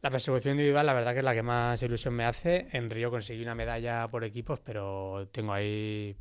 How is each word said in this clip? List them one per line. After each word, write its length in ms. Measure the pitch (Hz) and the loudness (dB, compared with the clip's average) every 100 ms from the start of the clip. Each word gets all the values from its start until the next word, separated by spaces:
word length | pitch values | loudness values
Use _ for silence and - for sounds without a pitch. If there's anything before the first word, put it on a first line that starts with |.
la 80 | 147 | 0
persecución 460 | 131 135 131 139 139 | 0 2 2 2 4
individual, 300 | 147 143 151 | 4 6 6
la 80 | |
verdad 180 | 131 120 | 4 2
que 60 | 123 | 2
es 60 | 135 | 2
la 80 | |
que 100 | 117 | 2
más 380 | 117 120 120 120 | 2 2 2 2
ilusión 300 | 123 117 - 120 | 0 0 0 0
me 100 | 117 | 0
hace. 420 | 120 170 180 - | 0 2 2 0
En 180 | 135 117 | -4 -2
Río 220 | 110 120 | -2 -2
conseguí 320 | 120 107 113 | -2 -6 -8
una 100 | 117 | -6
medalla 540 | 117 113 117 117 117 117 | -4 -4 -2 -2 -2 -2
por 160 | 120 | -4
equipos, 360 | 113 110 117 147 | -4 -6 -6 -6
pero 680 | - 107 98 98 95 98 98 | -6 -6 -4 -4 -4 -6 -6
tengo 220 | - 107 | -4 -2
ahí, 640 | 101 104 107 107 107 104 101 | 0 0 -2 -2 -4 -6 -6